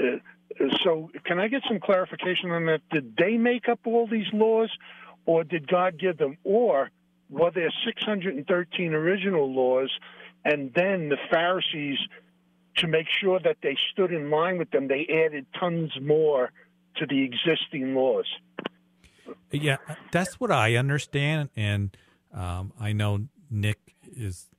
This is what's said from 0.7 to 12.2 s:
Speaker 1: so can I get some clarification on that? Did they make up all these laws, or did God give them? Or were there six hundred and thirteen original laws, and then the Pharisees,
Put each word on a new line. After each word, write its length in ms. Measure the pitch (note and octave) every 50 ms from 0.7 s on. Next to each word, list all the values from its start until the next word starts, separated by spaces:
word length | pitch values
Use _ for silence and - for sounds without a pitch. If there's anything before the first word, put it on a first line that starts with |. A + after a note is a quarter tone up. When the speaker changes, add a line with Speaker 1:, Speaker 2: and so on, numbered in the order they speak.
| - - -
Speaker 1:
so 260 | F#3 E3 D#3+ D#3+ E3 - - -
can 140 | - F3 F3+
I 100 | G3 A3
get 140 | B3+ C4+ - -
some 120 | A3+ F3+
clarification 680 | - - G3 F#3 F#3 - - - - F#3 F3+ F3 F#3+ F3+
on 160 | E3+ E3+ E3
that? 140 | E3 D#3 D#3 - -
Did 260 | E3 D3+ C3 A#2 A2
they 200 | - E3+ G3+ A3+
make 320 | A#3 A3+ A#3+ B3 A#3+ - -
up 120 | A#3 - -
all 200 | A#3 A3+ A#3 A#3
these 200 | G#3+ A3+ A3 G3 -
laws, 380 | - G#3 A3 A3 A3+ A3 A3+ A3+ - - - - - - - - - _ -
or 200 | - E3 E3 E3
did 240 | D3+ F3 E3 C#3+ C3
God 300 | F#3 F3 F3+ F#3 F3 C#3+
give 200 | F3+ F#3 E3+ D3+
them? 180 | D#3 C3+ C#3+ - -
Or 460 | G3 G3 A3+ B3 G#3 D#3 C#3 C3 A#2 _ _ _ _ _ _ _ -
were 200 | C3+ C#3+ E3 F3
there 220 | D#3+ F#3 E3 D#3 - - -
six 160 | A#3 A3 -
hundred 340 | - A3 G#3+ G3 E3+ F#3+ C#3+
and 100 | - -
thirteen 480 | - F#3 F3 F3+ - - - F3+ E3 D#3
original 560 | D#3 D#3 F3 G3 G3 F3+ G3 F#3+ D#3+ C#3 C3+
laws, 400 | C3 C3 B2+ B2+ B2+ C3 C3+ B2+ - - - - - - - - - _ -
and 280 | D3+ D3+ D3 C#3 C3 A#2+
then 340 | F3 F3+ G3 G3 F#3 D#3+ D3
the 80 | C#3 - - -
Pharisees, 680 | F3 E3 E3+ F3 F#3 F3+ - - - D3+ D3 C#3+ C3+ - - - - -